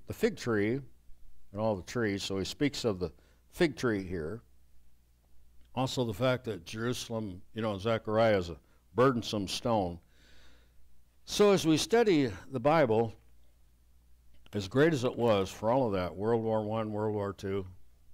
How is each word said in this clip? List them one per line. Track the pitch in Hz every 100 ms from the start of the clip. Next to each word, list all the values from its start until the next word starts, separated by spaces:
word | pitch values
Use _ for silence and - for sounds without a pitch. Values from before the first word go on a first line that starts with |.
| -
the |
fig | - 226 160
tree," | 123 107 104 135 131 - - - - - -
and | 101
all | 110
the | 98
trees, | - 123 110 98
so | - 98
he |
speaks | 90 - 143 -
of | 120 92
the | 87 - - _ _
fig | - 165 -
tree | 127 101
here. | 95 90 76 113 - - - - - - _ _ _ - - - -
Also | - - -
the | 120
fact | 98 127 123
that | 117 - -
Jerusalem, | 110 120 120 - 113 107 90 -
you | 110
know, | 110 98
Zechariah | 107 110 - 110 113 101
is | 85
a | 80 _ _ _
burdensome | 95 131 120 - 107 92
stone. | - 123 110 90 87 - _ _ - - - - - - - - _
So | - - 208
as | 190 160
we | 156
study | - 233 220 156 127 92 -
the | 131
Bible, | 139 160 127 110 113 - - - - _ - _ _ - _ - - - -
as | 104 98
great | 131 160
as | 143
it | 123 120
was | 117 101 92
for | - 110
all | 131 120
of |
that, | 95 87
World | 80 107 117
War | 110 110
One, | 104 110 107
World | 107 110
War | 104 101
Two, | 95 98 98 92 92 - - -